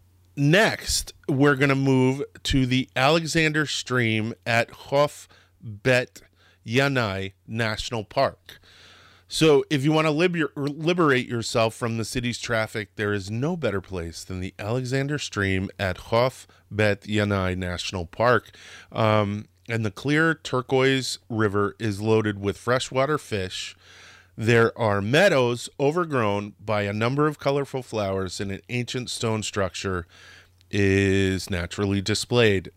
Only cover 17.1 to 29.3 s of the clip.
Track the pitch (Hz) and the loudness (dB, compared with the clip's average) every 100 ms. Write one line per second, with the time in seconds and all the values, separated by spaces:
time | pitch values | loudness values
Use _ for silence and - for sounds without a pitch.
17.1 | 104 101 98 92 92 90 90 - 95 82 | 0 0 0 0 -2 -6 -6 -6 -8 -6
18.1 | - 117 113 - - - - - 110 110 | 0 2 2 0 -16 -20 -20 -10 -2 2
19.1 | 107 101 104 107 _ - 113 107 - 135 | 2 0 -4 -10 _ -6 -4 -4 -4 0
20.1 | 151 165 156 - 127 123 135 135 135 123 | 2 2 0 -4 -4 0 2 2 2 -2
21.1 | - - 110 110 101 101 - 113 98 110 | -8 -6 0 0 2 -2 -2 -6 -2 2
22.1 | 110 107 101 101 90 - 127 - 131 139 | 2 2 -2 -4 -4 -2 -2 -2 -2 0
23.1 | 151 - 104 95 - - - - - - | -2 -4 -6 -6 -8 -12 -14 -20 -20 -20
24.1 | - _ - 107 120 113 - 113 101 101 | -20 _ -4 4 6 4 2 0 0 2
25.1 | 143 202 147 120 120 - - 139 165 170 | 4 4 4 2 -2 -8 -2 -2 0 -2
26.1 | 135 107 101 104 - 104 107 101 104 117 | 0 0 0 -4 -8 -4 -2 0 0 0
27.1 | 139 151 147 147 139 139 135 123 110 98 | 0 0 0 0 0 -2 -6 -6 -4 -2
28.1 | 98 95 - 101 98 - 123 120 127 120 | -2 -4 -6 -8 -8 -8 -6 -6 -6 -6
29.1 | - 117 | -4 -2